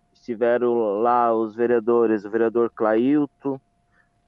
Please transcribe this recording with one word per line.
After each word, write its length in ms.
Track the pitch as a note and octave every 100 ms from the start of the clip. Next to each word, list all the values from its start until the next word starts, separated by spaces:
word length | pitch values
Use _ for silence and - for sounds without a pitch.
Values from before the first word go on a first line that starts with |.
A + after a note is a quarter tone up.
| _
Estiveram 880 | _ - G#2+ A#2+ A#2+ A#2+ A#2+ G#2+ G2+
lá 340 | A#2+ A#2+ A#2 A2+
os 180 | A2
vereadores, 680 | A2 A#2+ A#2+ A2 A#2+ A2+ G#2+
o 60 | G2+
vereador 420 | A2 A2+ A#2 A2+
Clailton, 840 | - A2 A2 C3 D3 C#3+ _ C#3 C3+ _ _ _ _ _ _